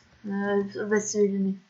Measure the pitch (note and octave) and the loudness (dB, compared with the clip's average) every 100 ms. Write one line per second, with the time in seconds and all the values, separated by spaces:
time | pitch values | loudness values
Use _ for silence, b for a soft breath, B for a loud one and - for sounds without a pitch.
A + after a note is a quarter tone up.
0 | _ _ G#3 G3 G3+ G3+ G3+ - G#3 G#3+ | _ _ -6 -4 0 0 0 -4 0 0
1 | G3+ G#3 G3+ G3 F#3+ F#3+ - | 0 2 2 2 0 -2 -8